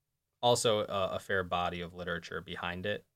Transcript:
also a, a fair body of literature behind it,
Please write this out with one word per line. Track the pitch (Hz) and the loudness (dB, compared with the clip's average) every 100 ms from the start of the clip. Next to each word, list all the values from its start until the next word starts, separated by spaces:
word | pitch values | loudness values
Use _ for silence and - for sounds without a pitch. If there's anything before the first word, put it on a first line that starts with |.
| _ _ _ _ | _ _ _ _
also | 120 120 120 107 | 4 4 4 2
a, | - 98 92 | 2 0 0
a | 95 | -2
fair | - 98 | -2 0
body | 87 90 87 87 | 0 0 0 -2
of | 85 | -8
literature | 90 87 85 - 85 | -8 -4 -4 -6 -8
behind | 87 85 87 90 101 | -8 -6 -6 -4 -4
it, | 104 - | -4 -8